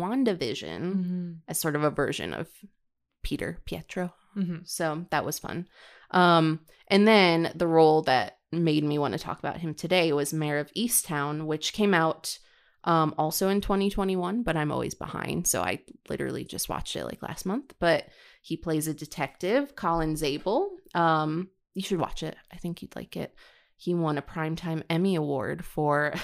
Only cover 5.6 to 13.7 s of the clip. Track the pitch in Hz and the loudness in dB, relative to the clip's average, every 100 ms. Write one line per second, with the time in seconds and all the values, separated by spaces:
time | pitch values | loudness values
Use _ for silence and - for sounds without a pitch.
5.6 | 185 - - - - 185 180 165 160 160 | -10 -16 -20 -20 -2 4 8 8 6 2
6.6 | - _ - 196 208 214 185 165 165 165 | -6 _ 2 6 8 8 8 4 2 0
7.6 | 170 165 156 156 156 127 92 - _ 165 | 4 8 8 8 4 2 2 -6 _ 0
8.6 | 165 151 147 147 139 98 - 147 143 - | 2 4 2 0 0 -2 -6 -6 -6 -6
9.6 | 165 151 165 180 165 147 147 156 151 147 | -8 -8 0 2 4 2 0 -2 -2 -2
10.6 | 147 - 233 - - 147 147 151 156 156 | -4 -4 0 0 0 -2 -2 -4 -4 -4
11.6 | - - 202 175 160 - - - - _ | -4 0 2 4 2 0 -6 -10 -14 _
12.6 | _ _ - 165 156 151 156 - 190 202 | _ _ 2 2 2 0 -2 0 0 2
13.6 | - | 0